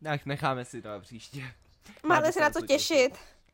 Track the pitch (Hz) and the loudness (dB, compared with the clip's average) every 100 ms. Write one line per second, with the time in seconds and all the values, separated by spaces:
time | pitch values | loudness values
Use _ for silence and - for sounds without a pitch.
0 | 156 147 139 143 143 127 123 120 110 104 | -6 -6 -4 -4 -2 -4 -6 -12 -10 -12
1 | 90 117 - 139 131 - _ _ - - | -12 -18 -16 -14 -14 -16 _ _ -20 -4
2 | 311 330 311 359 294 311 - 269 - 302 | 2 4 4 2 2 2 2 2 4 4
3 | 247 - - _ _ | 4 0 -20 _ _